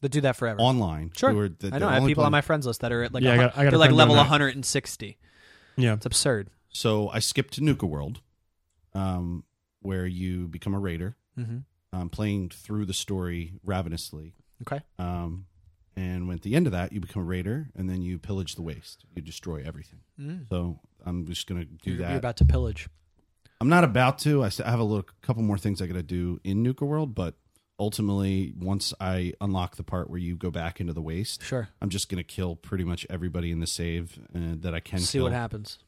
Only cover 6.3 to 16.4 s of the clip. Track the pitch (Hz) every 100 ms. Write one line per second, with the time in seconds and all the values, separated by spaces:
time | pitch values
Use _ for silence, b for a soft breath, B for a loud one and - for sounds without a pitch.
6.3 | 110 98 _ _ - 117 107 104 110 -
7.3 | - 131 - 151 131 90 73 71 - _
8.3 | _ _ _ _ _ _ 98 95 90 87
9.3 | 87 - _ _ _ 98 95 90 90 92
10.3 | 90 87 82 - 98 98 82 92 - _
11.3 | - 117 117 135 _ - 92 85 - 107
12.3 | 101 90 - - 104 98 95 - 98 90
13.3 | 85 82 95 95 95 82 85 - 76 80
14.3 | - _ - - 143 - - 90 90 85
15.3 | 90 95 _ _ _ _ - 90 90 90
16.3 | 85